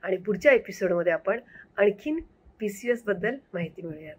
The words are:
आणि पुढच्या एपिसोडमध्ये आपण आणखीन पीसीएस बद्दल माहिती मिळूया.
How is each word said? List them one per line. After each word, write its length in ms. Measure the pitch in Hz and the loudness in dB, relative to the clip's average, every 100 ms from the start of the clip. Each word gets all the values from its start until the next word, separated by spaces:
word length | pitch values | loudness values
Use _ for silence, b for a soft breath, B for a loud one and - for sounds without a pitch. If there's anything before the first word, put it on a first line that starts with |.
आणि 140 | 175 185 | -2 -4
पुढच्या 360 | 185 208 294 | -2 2 6
एपिसोडमध्ये 600 | 247 - 196 185 175 170 | 6 2 -2 0 2 2
आपण 280 | 165 - 226 - B B - | 0 0 -2 -4 B B 2
आणखीन 440 | 202 202 302 320 339 _ - _ | 4 4 -4 -6 -6 _ -20 _
पीसीएस 440 | 214 202 240 233 | -6 -6 -4 -4
बद्दल 320 | 208 190 202 269 _ | -2 -4 -2 -6 _
माहिती 280 | 180 165 - | -8 -8 -8
मिळूया. 320 | 170 156 156 | -12 -12 -16